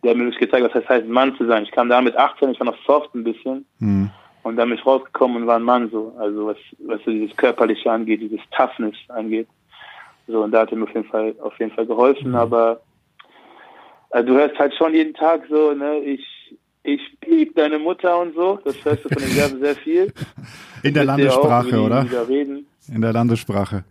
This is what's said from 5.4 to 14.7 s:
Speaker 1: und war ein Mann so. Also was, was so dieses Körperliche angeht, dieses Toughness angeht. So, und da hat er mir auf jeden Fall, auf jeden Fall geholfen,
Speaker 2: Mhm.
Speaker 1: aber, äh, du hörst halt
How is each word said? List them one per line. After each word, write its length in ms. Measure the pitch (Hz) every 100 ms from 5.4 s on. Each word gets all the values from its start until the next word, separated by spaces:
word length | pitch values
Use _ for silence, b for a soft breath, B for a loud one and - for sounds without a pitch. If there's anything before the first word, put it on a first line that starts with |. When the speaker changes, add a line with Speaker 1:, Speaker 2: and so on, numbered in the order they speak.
Speaker 1:
und 60 | 117
war 80 | 117
ein 60 |
Mann 260 | 117 123 117
so. 220 | 110 110 -
Also 260 | 107 104 107
was, 120 | 104 - - -
was 160 | 110
so 80 | -
dieses 240 | 110 107 -
Körperliche 560 | 127 117 113 107 120
angeht, 300 | 113 110 107
dieses 180 | 110 107 - -
Toughness 400 | 127 - 110 104 -
angeht. 380 | 123 110 110 113 _ _ B B B B B -
So, 140 | 113
und 80 | 107
da 100 | 113
hat 100 | 110
er 60 | 113
mir 60 |
auf 100 | 107
jeden 140 | 117 107
Fall, 260 | 110 110 107
auf 160 | - -
jeden 140 | 110
Fall 140 | - 113
geholfen, 440 | 113 123 135 135
Speaker 2:
Mhm. 40 | 123
Speaker 1:
aber, 460 | 117 117 113 117 _ _ _ _ B B B B B B B B B
äh, 120 | 127
du 100 | 120
hörst 240 | 131 147 -
halt 160 | 143